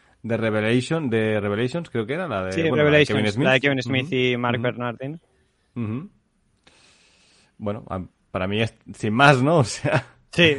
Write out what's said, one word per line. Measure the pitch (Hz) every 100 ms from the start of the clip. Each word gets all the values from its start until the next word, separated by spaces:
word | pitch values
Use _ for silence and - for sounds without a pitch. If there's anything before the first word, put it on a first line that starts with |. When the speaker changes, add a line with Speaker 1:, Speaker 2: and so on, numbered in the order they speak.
| _ _
Speaker 1:
de | 110 110
Revelation, | 110 107 107 127 123 165 135
de | 113 110 107
Revelations, | 101 104 123 170 160
creo | 117 107
que |
era, | 120 131
la | 98
de, | 92
Speaker 2:
Sí, | 95
Speaker 1:
bueno, | 160 151
la |
de | 147
Speaker 2:
Revelations, | 151 143 107
Speaker 1:
Kevin | 104
Smith. | 107 131
Speaker 2:
la |
de | 131
Kevin | 143 135
Smith | 120 135 147
Speaker 1:
Ujú. |
Speaker 2:
y | 127 127 120
Mark | 120 123
Speaker 1:
Ujú. |
Speaker 2:
Bernardin. | 120 110 123 113 135 165 _ _ _ _ _
Speaker 1:
Ujú. | 120 107 120 196 _ _ _ _ _ _ _ _ _ _ _ _ _ _ -
Bueno, | 107 107 -
a, | 92 87 _ _
para | 95 92
mí | 104
es, | 110 - -
sin | 101 110
más, | 113 143 131
¿no? | 139 170
<laughs> |
O |
sea, | 117 - - - - _ _
Speaker 2:
Sí, | - 165